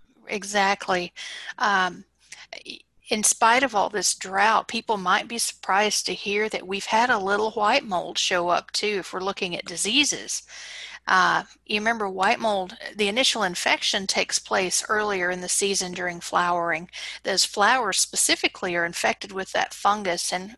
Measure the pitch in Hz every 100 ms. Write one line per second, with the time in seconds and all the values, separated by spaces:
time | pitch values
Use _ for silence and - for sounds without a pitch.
0 | - _ - 208 196 208 196 202 - 180
1 | 175 - - - - - 233 196 185 180
2 | - _ _ - - - - - _ _
3 | - 220 208 - 226 240 262 208 190 208
4 | - - 185 196 208 208 - 226 - 208
5 | 180 202 226 233 - - - 190 214 -
6 | - 185 202 208 220 190 185 196 - 220
7 | 247 226 190 202 214 220 208 277 233 180
8 | 165 - - 185 175 170 - - 208 202
9 | 165 185 190 190 190 165 - 170 196 254
10 | 285 139 101 - - - - - - -
11 | - 185 175 165 175 - - 214 214 233
12 | 196 185 190 240 233 202 185 226 - 202
13 | 202 220 262 233 190 175 - 202 - 214
14 | 190 202 185 - - 208 185 - - 214
15 | 208 196 180 180 180 - 202 190 180 180
16 | 180 170 - 202 175 175 170 160 185 -
17 | - - - 185 - - 208 262 214 185
18 | - - - 226 349 - 185 175 170 -
19 | 220 - - 190 190 - 190 - 202 208
20 | 196 170 - 180 190